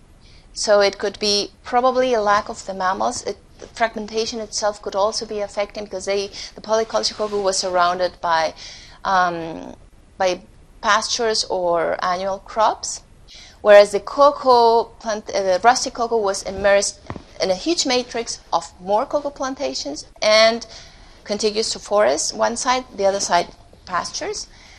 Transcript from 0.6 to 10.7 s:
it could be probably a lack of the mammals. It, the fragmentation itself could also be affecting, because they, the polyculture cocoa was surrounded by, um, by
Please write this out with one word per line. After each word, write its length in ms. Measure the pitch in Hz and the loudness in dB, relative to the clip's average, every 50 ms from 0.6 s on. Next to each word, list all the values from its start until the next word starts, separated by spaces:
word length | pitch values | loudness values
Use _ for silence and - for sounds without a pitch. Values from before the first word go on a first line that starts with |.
| - 226 208 208 | 2 4 4 4
it 180 | 202 196 196 - | 4 2 0 -4
could 200 | 220 202 196 - | -6 -6 -6 -4
be 340 | 214 208 202 202 202 - - _ | -4 -2 -2 -2 -4 -6 -10 _
probably 500 | - - 247 240 247 262 247 254 254 262 240 | -8 -2 0 2 2 2 2 2 0 0 0
a 60 | 220 | 0
lack 280 | 208 208 202 208 - - | 2 2 2 2 0 -4
of 180 | 220 - - | -10 -12 -12
the 80 | - 190 | -10 -6
mammals. 480 | 190 185 185 190 208 - - - - | -4 -2 -2 -2 0 -2 -4 -4 -4
It, 160 | - 202 202 - - - - - | -8 -8 -10 -10 -14 -20 -20 -20
the 60 | - - | -20 -12
fragmentation 720 | - - 175 - - 220 214 208 220 220 220 220 247 226 | -6 -4 -4 -2 -4 -6 -10 -6 -4 -4 -4 -4 -6 -10
itself 420 | 214 208 - - 220 208 208 - | -10 -8 -6 -4 -4 -4 -4 -4
could 140 | - 208 208 | -8 -6 -2
also 280 | 196 196 220 220 - 233 | -2 -2 -2 -2 -4 -8
be 160 | 220 214 208 | -8 -6 -8
affecting, 440 | 202 202 - 208 202 - - 220 208 | -8 -6 -4 -6 -6 -6 -6 -12 -12
because 200 | 196 196 185 - | -10 -10 -8 -4
they, 260 | 196 202 202 196 202 - - - - - | -4 -2 -2 -4 -6 -10 -14 -16 -16 -16
the 40 | - | -12
polyculture 540 | - 208 220 220 226 - - 214 220 - - | -4 0 0 0 0 0 -2 -2 -2 -4 -4
cocoa 260 | - 214 208 208 208 | -4 -6 -4 -2 -2
was 160 | 202 190 196 | 0 0 0
surrounded 640 | - 196 185 180 180 175 175 180 185 180 175 - - | -2 -2 0 2 2 2 2 2 0 -2 -4 -4 -4
by, 340 | - 175 165 160 160 156 - - - - - - - - - - - | -2 0 0 0 0 -2 -4 -8 -18 -20 -20 -20 -20 -20 -18 -10 -4
um, 720 | 190 196 185 180 175 170 165 165 165 160 90 - - - - - - _ - - - - - | 0 2 2 2 2 0 -4 -8 -8 -10 -12 -12 -14 -18 -20 -20 -20 _ -20 -20 -12 -4 -2
by 220 | 190 185 180 185 - - - - - - | 0 0 -2 -4 -8 -20 -20 -20 -20 -20